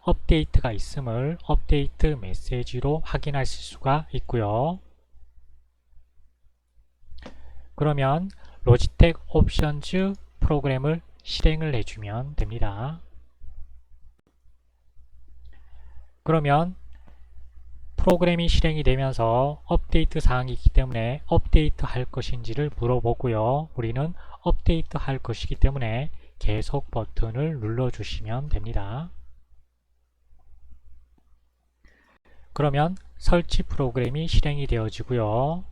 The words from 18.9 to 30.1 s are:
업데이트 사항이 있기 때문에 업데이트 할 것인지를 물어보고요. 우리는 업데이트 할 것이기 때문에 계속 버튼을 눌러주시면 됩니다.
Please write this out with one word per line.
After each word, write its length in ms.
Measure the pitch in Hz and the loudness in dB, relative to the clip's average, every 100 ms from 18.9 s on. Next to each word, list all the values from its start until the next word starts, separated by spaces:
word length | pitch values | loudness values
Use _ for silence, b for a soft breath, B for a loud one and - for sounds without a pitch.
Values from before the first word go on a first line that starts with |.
| 131 135 113 113 117 139 151 | 4 0 0 2 2 0 -2
업데이트 560 | - 175 - 165 160 160 | 0 0 4 4 4 4
사항이 320 | - 127 127 | 4 4 -2
있기 180 | 120 - | 2 6
때문에 520 | - 131 120 113 143 - | 6 4 -2 -2 -4 2
업데이트 580 | 165 - 151 151 - | 2 6 6 6 2
할 200 | 143 - | 0 -2
것인지를 680 | 123 - - 127 113 110 147 - | -2 -4 -2 -2 0 -2 -2 -2
물어보고요. 960 | 120 123 117 113 127 110 110 139 156 | 0 2 0 0 0 0 0 0 -2
우리는 400 | - 113 113 156 175 B B | -6 -4 -2 -4 -6 B B
업데이트 540 | 175 170 - 165 - 156 | 2 4 4 2 0 -4
할 220 | - 135 | -4 -4
것이기 380 | - 113 - 135 | -4 -6 -6 4
때문에 540 | 135 139 117 113 151 b b - | 4 4 -2 -2 -4 b b 0
계속 520 | - - - 143 - | 2 2 0 -4 -2
버튼을 720 | 123 107 - 113 113 156 151 | -6 -2 0 0 0 -4 -4
눌러주시면 880 | 107 117 127 120 101 - 104 120 147 | -4 -2 -2 -4 -6 -6 -4 -4 0
됩니다. 640 | 104 107 107 98 117 175 - - - - - _ _ _ _ _ | 0 0 -2 -4 -6 -8 -12 -16 -20 -20 -20 _ _ _ _ _